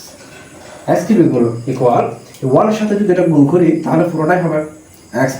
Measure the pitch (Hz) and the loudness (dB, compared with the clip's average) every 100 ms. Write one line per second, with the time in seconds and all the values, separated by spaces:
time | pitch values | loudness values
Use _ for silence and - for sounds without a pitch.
0 | - - - - - - - - - 165 | -20 -20 -20 -20 -20 -20 -20 -12 -4 -4
1 | 185 190 139 123 117 - - 127 123 117 | 0 2 2 2 -2 -2 -8 -2 0 0
2 | - - - - 135 135 214 214 214 202 | -2 -8 -18 -8 0 2 2 0 -2 0
3 | 180 180 170 147 139 175 160 - 120 160 | 0 2 2 4 4 4 2 0 0 0
4 | 175 156 156 180 170 151 156 - - - | 0 -2 -2 0 0 -4 -6 -12 -20 -20
5 | - 113 135 | -10 -4 -4